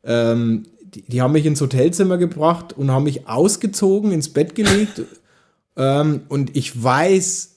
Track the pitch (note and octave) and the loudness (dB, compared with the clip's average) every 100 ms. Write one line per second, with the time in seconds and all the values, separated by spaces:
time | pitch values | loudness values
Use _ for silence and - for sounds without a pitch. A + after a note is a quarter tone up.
0 | B2 A#2 A#2 A#2 A#2 A2 - _ - - | -2 0 2 0 0 -2 -6 _ -20 -20
1 | - B2 B2+ D#3 D3+ C#3+ C#3 C3 D3+ E3+ | -6 -2 2 2 2 0 -2 2 0 2
2 | F#3+ F3+ F3 D3 D#3 E3+ - - C#3 C3 | 0 2 -2 0 0 0 -8 -4 0 0
3 | D3 C3+ - A2+ F#3+ - A3 - G3 G3 | 0 -4 -6 2 2 2 -4 0 0 2
4 | G#3 E3 C#3+ C#3 D#3 - G#3 G3 G#3 - | 0 -2 -2 -2 -2 0 2 2 0 -6
5 | - - _ _ _ _ _ - C3+ C#3 | -14 -16 _ _ _ _ _ -2 0 2
6 | D3+ C#3 - C#3+ C#3 - - A#2+ A2+ C3 | 0 -2 -4 -4 -2 -4 -6 -2 0 2
7 | F3 F#3+ F#3 - - | 4 2 0 -6 -10